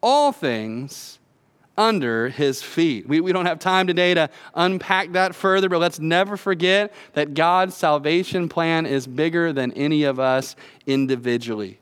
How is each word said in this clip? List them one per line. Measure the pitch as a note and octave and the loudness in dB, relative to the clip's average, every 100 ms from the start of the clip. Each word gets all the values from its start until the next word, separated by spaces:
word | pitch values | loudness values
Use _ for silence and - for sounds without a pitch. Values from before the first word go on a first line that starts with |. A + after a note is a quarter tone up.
All | A3+ C#4+ C#4+ | 4 4 2
things | - D3 A2+ A2 A2+ C3+ - - - _ _ _ _ _ - | 0 -4 -2 -4 -8 -10 -14 -18 -20 _ _ _ _ _ 0
under | A3 G#3 B2+ A2+ A#2+ | 2 2 0 0 -2
his | C3+ C#3+ C3 | 0 -2 -2
feet. | - - E3 A#2 G2+ | -6 0 0 0 -2
We, | D3+ | -2
we | F3+ | 0
don't | F#3 F3+ | 0 0
have | E3 | 0
time | F#3 F#3 F#3+ | 0 2 2
today | F3 F3+ F3 | 2 2 4
to | D3+ - - - | 0 -4 -12 0
unpack | F3 F#3 - F#3+ F3+ | 0 0 0 0 0
that | F3+ F#3 F3 | 0 0 0
further, | G3 F#3+ F#3+ | 0 2 2
but | F3 | 2
let's | E3+ E3+ | 0 -2
never | D#3+ E3+ G3 G3+ | 0 2 2 -2
forget | - F3+ F3+ G3 G#3 - - | -4 0 2 2 0 -8 -8
that | - D3 D3 | -4 -2 2
God's | E3 F3+ F#3 F3+ | 2 4 0 0
salvation | E3 D3+ D3 E3+ F#3 F#3+ E3+ | 0 2 2 0 0 -4 -4
plan | - E3 E3 D#3+ | -2 0 0 0
is | C3+ B2+ | -4 -4
bigger | B2+ D#3+ E3 E3+ | -4 -2 0 -2
than | C#3 B2 | -2 -4
any | G#2+ C#3+ D#3 | -2 0 2
of | C#3+ C3 | 0 0
us | C3 C3 C3 - - - - | 0 0 -2 -14 -20 -16 -2
individually. | C3+ C3+ B2+ B2 A#2+ A#2 G#2+ G2+ G2 | 0 0 -2 0 -2 -2 -8 -8 -12